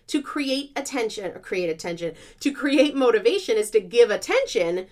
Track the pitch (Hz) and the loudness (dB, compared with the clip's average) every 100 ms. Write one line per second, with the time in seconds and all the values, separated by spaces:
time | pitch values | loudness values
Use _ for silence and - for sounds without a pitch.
0 | - 302 - 302 269 269 285 - 277 269 | -6 -6 -4 -6 -2 -4 -4 -8 -6 -4
1 | 220 214 190 - - 190 175 160 180 170 | -4 -6 -10 -10 -8 -4 -2 -4 -6 -6
2 | 170 160 - - 285 - 277 285 294 277 | -8 -10 -18 -6 -4 -2 0 4 4 4
3 | 254 220 233 392 - 220 214 220 185 233 | 2 4 4 0 0 -2 2 0 2 4
4 | 226 190 - 466 554 214 170 180 185 | 6 4 0 0 0 0 0 -2 -6